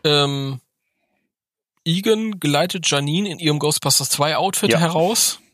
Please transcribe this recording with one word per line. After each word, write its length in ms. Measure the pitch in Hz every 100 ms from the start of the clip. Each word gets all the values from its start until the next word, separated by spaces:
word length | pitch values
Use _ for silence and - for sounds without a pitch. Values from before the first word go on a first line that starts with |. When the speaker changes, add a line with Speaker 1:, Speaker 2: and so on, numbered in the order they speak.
Speaker 1:
Ähm, 560 | 156 147 143 139 135 131 _ _ _ _ _ _ _ _ _ _ _ _
Egan 560 | - 175 220 214 220 196
geleitet 480 | 151 147 180 190 160
Janine 400 | 143 143 165 202
in 80 | 156
ihrem 200 | 156 147
Ghostbusters 500 | 147 151 139 - 135
zwei 260 | - 143 147
Outfit 360 | 185 - 208
Speaker 2:
Ja. 60 | -
Speaker 1:
heraus. 640 | 170 160 175 233 - - _